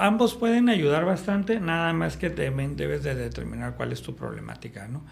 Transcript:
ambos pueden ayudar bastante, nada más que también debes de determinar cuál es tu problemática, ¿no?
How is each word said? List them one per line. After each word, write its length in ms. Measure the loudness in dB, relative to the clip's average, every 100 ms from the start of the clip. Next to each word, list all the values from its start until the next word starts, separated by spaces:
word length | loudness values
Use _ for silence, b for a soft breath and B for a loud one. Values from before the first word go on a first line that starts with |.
ambos 340 | 2 4 2
pueden 340 | 2 2 4 4
ayudar 360 | 4 4 4
bastante, 560 | 4 0 0 0 0 0
nada 320 | 0 0 2
más 240 | 2 0 -2
que 120 | -4
también 480 | -2 -2 0 -2 -2
debes 280 | -2 -2
de 100 | -2
determinar 600 | -4 -4 -6 -8 -6 -8 -4
cuál 160 | -4
es 100 | -4
tu 120 | -8 -10
problemática, 720 | -10 -10 -12 -12 -14 -14 -10
¿no? 140 | -12 -12